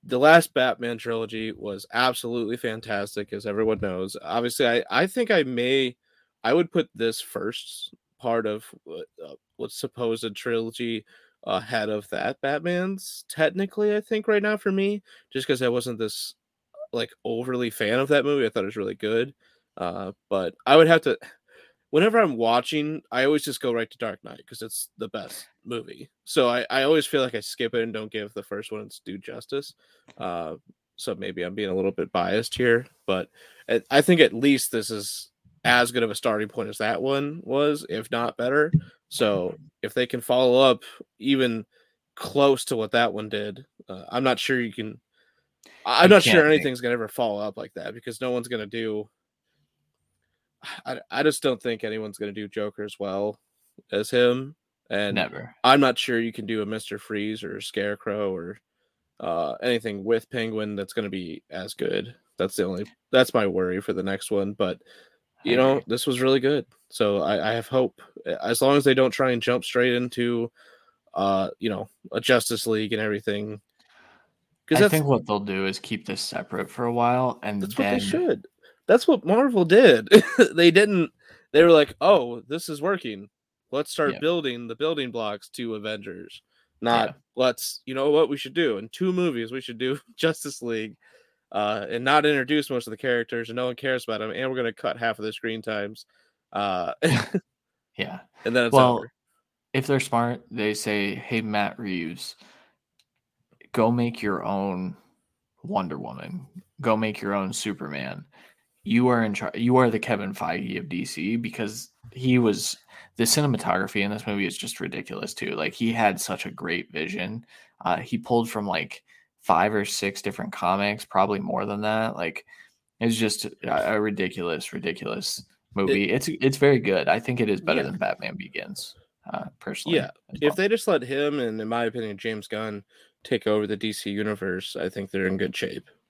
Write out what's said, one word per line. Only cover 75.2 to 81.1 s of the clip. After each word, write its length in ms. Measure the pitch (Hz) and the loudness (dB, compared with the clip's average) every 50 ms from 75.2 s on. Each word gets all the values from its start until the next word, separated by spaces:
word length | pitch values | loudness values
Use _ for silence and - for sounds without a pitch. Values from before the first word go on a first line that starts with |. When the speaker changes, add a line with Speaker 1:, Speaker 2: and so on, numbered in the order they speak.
| 95 | 2
Speaker 2:
they'll 140 | - 104 101 | 0 -2 -2
do 260 | 101 101 98 95 98 | -2 -2 -2 -2 -2
is 120 | 95 95 - | -2 -4 -6
keep 280 | - - 113 101 - | -6 -8 -8 -8 -6
this 140 | - 98 - | -8 -8 -6
separate 500 | - - - - - _ - 104 - - | -6 -6 -6 -8 -8 _ -6 -6 -6 -6
for 140 | - - 120 | -6 -4 -2
a 60 | 120 | -2
while, 460 | 120 120 120 120 123 127 127 123 117 - | 0 2 2 4 4 2 0 0 -2 -4
and 180 | - 107 104 - | -8 -6 -4 -4
Speaker 1:
That's 140 | 190 202 208 | -6 -4 -2
what 80 | - 269 | -2 0
they 60 | 302 | 0
Speaker 2:
then 100 | - 247 | 0 0
Speaker 1:
should. 460 | 202 196 202 339 359 320 - 208 - - _ _ _ - _ _ _ | -2 -2 -2 0 0 0 -2 -2 -6 -20 _ _ _ -20 _ _ _
That's 200 | - 202 247 - | 4 4 6 6
what 180 | - 302 - - | 4 2 4 4
Marvel 400 | 160 196 226 277 277 240 196 180 | 2 2 4 4 4 4 2 4
did. 440 | 156 170 226 269 202 131 110 107 - | 8 8 10 10 10 8 8 8 10
<laughs> 440 | 202 214 - - - - 208 - - | 10 10 10 8 4 4 4 6 6
They 160 | 160 170 170 | 6 6 8
didn't, 400 | 165 190 214 208 202 180 160 - | 8 8 6 6 4 2 2 0